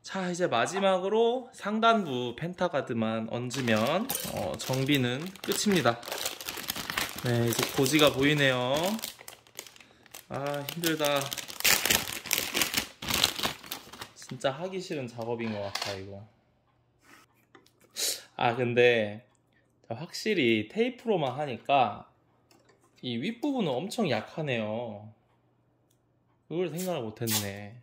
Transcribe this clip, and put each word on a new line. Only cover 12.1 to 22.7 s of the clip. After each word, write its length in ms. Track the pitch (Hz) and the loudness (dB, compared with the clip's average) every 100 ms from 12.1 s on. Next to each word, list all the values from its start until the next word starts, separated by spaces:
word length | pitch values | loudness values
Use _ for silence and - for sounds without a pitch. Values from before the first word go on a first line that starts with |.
| - - - - - - - - - - - - - - - - - - - - | -8 -2 -2 0 -2 0 -2 -4 -10 -4 2 2 0 -4 -6 -12 -14 -14 -16 -18
진짜 360 | - - 131 139 | -16 -14 -4 -4
하기 300 | 139 185 190 | -4 -8 -8
싫은 260 | 180 156 123 | -6 -8 -8
작업인 460 | 117 117 117 113 | -8 -8 -6 -4
것 80 | 104 | -6
같아, 320 | 101 - - | -6 -6 -6
이거. 320 | 98 98 98 110 _ _ _ _ _ _ _ _ - _ _ _ - _ _ _ - - - - - | -8 -10 -14 -18 _ _ _ _ _ _ _ _ -20 _ _ _ -20 _ _ _ -4 -4 -4 -10 0
아, 200 | 123 120 | 0 2
근데 680 | 123 120 123 117 104 104 _ _ _ _ _ _ _ | 2 6 8 6 2 -4 _ _ _ _ _ _ _
확실히 800 | 117 165 - 214 190 120 110 107 | -10 -8 -4 0 4 4 4 2
테이프로만 680 | - 240 240 233 190 139 123 | 0 0 0 0 0 0 -2
하니까 680 | 151 110 - 139 113 - - _ _ _ _ _ _ | -6 -6 2 4 4 0 -16 _ _ _ _ _ _